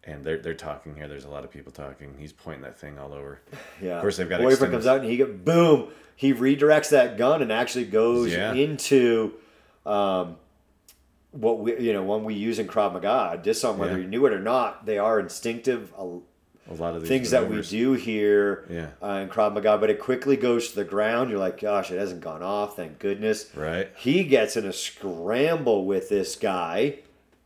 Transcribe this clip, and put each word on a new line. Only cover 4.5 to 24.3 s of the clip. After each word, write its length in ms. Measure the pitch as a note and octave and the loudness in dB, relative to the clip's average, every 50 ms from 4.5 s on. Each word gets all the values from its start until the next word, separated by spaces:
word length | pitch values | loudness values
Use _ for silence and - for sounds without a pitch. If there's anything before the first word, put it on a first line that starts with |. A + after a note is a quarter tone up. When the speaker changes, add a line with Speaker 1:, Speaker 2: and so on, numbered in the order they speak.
| C3+ B2+ C3+ - B2+ | 4 4 4 0 0
Speaker 1:
extended 20 | |
Speaker 2:
comes 100 | A2+ A2 | 0 2
out 140 | B2+ C3 C3+ | 2 2 2
and 80 | B2+ A2+ | 2 -2
he 80 | A#2+ | 0
go, 100 | B2 C3+ | 0 0
boom. 640 | C3 G#2 F#2 F2+ - E3 E3+ E3+ E3 D3+ B2+ A2 - - - - - _ | 0 -2 -4 -2 2 6 6 8 8 6 6 4 -6 -16 -20 -20 -20 _
He 180 | _ - C#3 C3 | _ 2 2 2
redirects 560 | A2+ B2 C3+ C#3+ C#3+ D3 D3+ D3+ D3 D3 - | 4 2 2 4 4 6 6 6 6 6 6
that 280 | D3 C3+ B2 A#2+ G#2 | 6 6 6 4 2
gun 240 | G2+ A#2+ C3 D#3 D#3 C3+ | 0 2 2 4 2 2
and 80 | A2 | 0
actually 340 | G#2+ A2+ B2 A#2+ - B2+ A#2+ | 0 0 0 -2 -2 -4 -4
goes 460 | G2+ G2 A2 A2+ A#2 A#2+ A#2+ A#2+ G#2 | 2 2 4 4 4 4 2 2 0
Speaker 1:
Yeah. 220 | E2+ F2 G2 A2 A#2+ | 0 0 -2 0 2
Speaker 2:
into, 800 | B2+ C#3+ D#3 D3+ C3+ - - C#3 C3 B2 A#2+ A#2 A2+ A2 G#2+ - - - _ _ _ _ _ _ _ _ | 2 2 0 0 -6 0 4 6 6 8 6 4 4 2 0 -4 -10 -20 _ _ _ _ _ _ _ _
um, 520 | - G#2 G2+ G2+ G2 F#2+ F#2 F2+ F2 E2 E2 _ _ _ _ _ _ _ _ _ - _ _ _ _ _ _ _ _ | -2 0 2 2 2 0 0 -2 -4 -10 -16 _ _ _ _ _ _ _ _ _ -20 _ _ _ _ _ _ _ _
what 280 | - C#3 A2 A2+ A#2 G#2+ | -12 -2 0 0 0 0
we, 200 | G#2 A#2 A#2 C3 | -2 -4 -2 0
you 140 | A#2+ A2+ G#2+ | 0 0 0
know, 80 | G2 F#2 | 0 0
one 200 | G2 G#2 A2 G#2+ | -2 -2 -2 -2
we 100 | A2 G#2+ | -4 -6
use 240 | G2+ G#2 A#2 A2+ | -4 -2 -2 -2
in 100 | G#2 G#2+ | -2 -6
Krav 260 | F#2 - A2 G#2 G2 F2 | -2 0 0 0 0 -2
Maga, 460 | F#2 F2 G2+ A#2+ C3 G#2 E2+ E2+ F2 | -2 0 0 0 2 0 -2 -4 -4
disarm, 360 | - G2+ A2+ - - A#2+ G#2 | -2 -2 -2 0 0 -2 -2
whether 160 | G2 G2 F2 F2+ | -2 -2 -2 -2
Speaker 1:
Yeah. 60 | F#2 F#2 | -4 -4
Speaker 2:
you 40 | |
knew 180 | F#2 G2+ A#2+ C#3 | -4 0 2 2
it 80 | B2+ G#2+ | 2 2
or 60 | F#2+ | 0
not. 460 | F#2+ A2 B2 C3 A#2+ G#2 - - A2+ | -2 0 0 0 0 -2 -6 -8 -6
They 100 | G#2+ G#2+ | -4 -2
are 220 | G2+ G2+ A2 A2+ G#2+ | 0 2 2 2 2
instinctive, 760 | F#2+ E2 - - - A#2 A2+ A#2 - C3 B2 A2+ G#2 F#2+ - | 0 -2 -10 -8 -6 -6 -6 -2 -2 -2 -2 -2 -4 -12 -14
uh, 60 | G2 F#2+ F2+ F2 F2 - _ _ _ _ _ _ _ _ - | -12 -12 -10 -12 -14 -16 _ _ _ _ _ _ _ _ -16
Speaker 1:
A 40 | F2+ | -10
lot 220 | D#2+ E2 E2+ E2+ | -6 -6 -4 -4
of 60 | E2+ | -6
these 80 | D#2+ E2 | -2 0
Speaker 2:
things 200 | C3 C3 B2 A2 | 0 0 0 2
that 120 | B2+ B2 A2 | 2 2 2
we 60 | F#2+ | 2
Speaker 1:
maneuvers. 200 | G#2+ G#2 F#2 E2+ | -4 -6 -6 -6
Speaker 2:
do 240 | G2 A2 A#2+ C3 C3+ | -2 0 2 2 2
here, 720 | A#2 - A2+ A2 G#2+ G#2 G#2 G#2 G#2 G2+ G2+ G2 - - - | 0 0 -4 -2 0 4 4 4 4 4 2 -2 -4 -8 -10
Speaker 1:
Yeah. 180 | F2 E2+ D#2+ D2 - _ - | -8 -8 -8 -10 -12 _ -8
Speaker 2:
uh, 120 | G2+ G2 G2 | -6 -6 -6
in 80 | G2 F#2 | -6 -4
Krav 240 | - A2 G#2+ G#2 G2+ | 0 0 0 0 0
Maga, 240 | G#2 F#2+ A2 G#2 | 0 2 2 4
but 120 | G2 G#2+ G#2+ | 4 4 2
it 80 | G#2 - | 2 0
quickly 360 | - - B2+ - - C#3 C3+ | 0 -4 -4 -2 2 0 2
goes 340 | C3+ C3 B2 A#2+ A#2 A#2 - | 2 2 2 2 0 -2 -4
to 60 | - | -6
the 80 | G2+ G2 | -6 -6
ground. 460 | G2 G2 G2+ G#2+ A2 A2+ A#2+ C3 B2 | -2 -2 0 0 2 2 0 -2 -2
You're 100 | G#2+ G2 | -2 -2
like, 200 | F#2+ F#2 F2+ - | -2 -2 -4 -4
"Gosh, 320 | G#2 G#2 G#2 G2+ F#2 - | -4 0 0 0 -2 -2
it 60 | F2+ F#2 | -4 -4
hasn't 220 | G2+ F#2+ F2+ E2+ | -4 -6 -8 -10
gone 200 | D#2 E2 D#2 D#2+ F2 | -12 -12 -10 -8 -6
off. 320 | F#2+ G2+ G#2 G#2 G#2 - | -4 -2 -2 -4 -4 -6
Thank 220 | - F2 D#2+ D2+ - | -12 -12 -12 -12 -6
goodness." 500 | - G2+ G2 G2+ G#2+ A2 G#2+ - - - - | -4 -4 -4 0 0 -2 -2 -2 -4 -14 -10
Speaker 1:
Right. 340 | C#2+ D#2 D#2 E2 F2+ G2 - - | -6 -6 -4 -4 -4 -6 -6 -10
Speaker 2:
He 280 | - - B2+ D3 F#3 F#3+ | -4 -2 2 2 2 4
gets 340 | D3 | 6